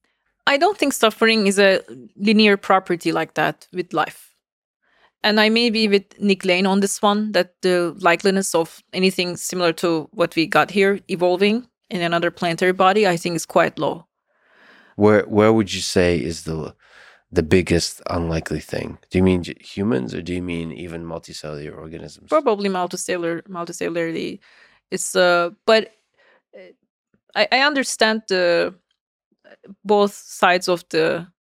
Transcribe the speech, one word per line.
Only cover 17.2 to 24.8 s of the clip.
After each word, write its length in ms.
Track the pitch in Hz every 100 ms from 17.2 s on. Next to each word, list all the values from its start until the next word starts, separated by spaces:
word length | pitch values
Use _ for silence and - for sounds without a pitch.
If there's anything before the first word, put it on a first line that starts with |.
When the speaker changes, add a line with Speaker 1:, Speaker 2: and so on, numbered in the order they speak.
| _
Speaker 2:
the 100 | 87
biggest 580 | 80 92 80 85 - - -
unlikely 520 | 87 82 80 - -
thing? 380 | - - 76 - _
Do 80 | 92
you 60 |
mean 180 | 95 90
j-, 140 | 82 -
humans, 540 | - 98 104 127 123
or 80 | -
do 100 | 87
you 100 | 90
mean 280 | 90 85 82
even 340 | 67 87 85
multicellular 720 | 82 82 - 78 76 73 76 -
organisms? 520 | 80 - 151 - -
Speaker 1:
Probably 400 | 311 277 202 202
multicellular, 760 | 185 180 185 - 180 170 170
multicellularly. 960 | - 180 175 165 175 170 165 165 - 196 _ _ _ _